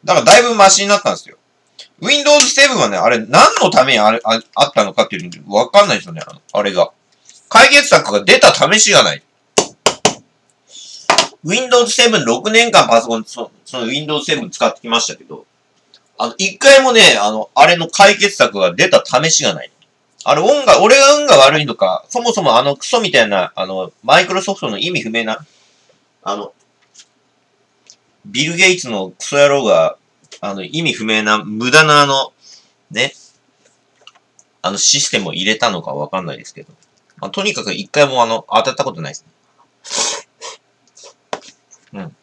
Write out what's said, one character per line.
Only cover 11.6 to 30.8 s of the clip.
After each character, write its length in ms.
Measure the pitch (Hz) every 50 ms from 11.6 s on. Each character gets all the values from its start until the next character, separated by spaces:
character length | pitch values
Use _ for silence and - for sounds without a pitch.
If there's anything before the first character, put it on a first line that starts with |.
| 262 247 247 247 240 226
セ 180 | - - 240 233
ブ 100 | 220 185
ン、 60 | 131
六 260 | 117 233 254 - 214
年 200 | 220 226 233 233
間 160 | 220 170 -
パ 140 | - 117 117
ソ 60 | 117 120
コ 100 | 117 110
ン、 60 | 107
そ、 260 | - - 120 113 - _ _ _
そ 160 | - - 127
の 60 | 117
Windows 360 | 113 135 147 151 151 151 147 143
セ 140 | - 151
ブ 80 | 135 113
ン 40 | 92
使 160 | - - 120
っ 80 | 113 -
て 60 | _
き 80 | -
ま 140 | 117 113 113
し 60 | - -
た 60 | -
け 80 | _ -
ど、 200 | _ - - - _ _ _ _ _ _ _ _ _ _ _ _ _ _
あ 120 | _ 233 -
の、 60 | -
一 200 | - 190 208 226
回 240 | _ - 277 277 269
も 120 | 262 262 240
ね、 240 | 226 202 160 123 107
あ 100 | 101 107
の、 180 | 110 110 107 - _
あ 140 | 131 147
れ 80 | 170 175
の 140 | 170 165 160
解 280 | - 202 202 202 202
決 200 | - 202 202 -
策 220 | - 127 104 101 98
が 140 | 92 90 87
出 160 | 101 175 185
た 140 | - - -
試 240 | - - 127 156 165
し 140 | - - 147
が 100 | 107 87
な 100 | 71 62
い。 80 | - _ _ _ _ _ _ _ _ _ _ -
あ 120 | - 143
れ、 60 | 147
運 240 | 175 220 285 294 269
が、 160 | 226 - - 190
俺 140 | 220 262
が 180 | 277 277 277 294
運 100 | 294 294
が 120 | 277 180
悪 220 | 139 131 139 151 156
い 60 | 147
の 80 | 127 107
か、 300 | - 98 92 92 - - _
そ 120 | - 247
も 100 | 240 240
そ 120 | - 214 170
も 140 | 131 113
あ 60 | 120 131
の 120 | 143 143
ク 100 | - -
ソ 160 | - 254 233
み 100 | 214 185
た 120 | 151 127 113
い 40 |
な、 260 | 104 101 95 90 - _
あ 100 | - 95
の、 260 | 92 95 95 92 - _ _ _
Microsoft 640 | 120 143 175 180 175 185 190 190 202 196 - 165 127
の 80 | 104
意 140 | 98 - 175
味 100 | 180 143
不 80 | 113 113
明 140 | 110 117 113
な、 220 | 110 110 - 156 _ _ _ _ _ _ _ _ _ _ _ _ _ _ _
あ 140 | _ 98 101
の、 180 | 104 101 - _ _ _ _ _ _ _ _ _ - - _ _ _ _ _ _ _ _ _ _ _ _ _ _ _ _ _ - _ _ _ _ _ _
ビ 180 | 104 101 127 151
ル・ 100 | 160 170
ゲ 140 | 170 190 185
イ 80 | 180
ツ 120 | 180 - 123
の 200 | 110 98 95 92
ク 140 | - _ -
ソ 120 | - 143
野 100 | 143 143 143
郎 140 | 139 139 123
が、 340 | 107 85 82 80 78 - _ _ _ _ _ _ _ - _
あ 140 | - 101 98
の、 100 | 98 92
意 200 | - - 160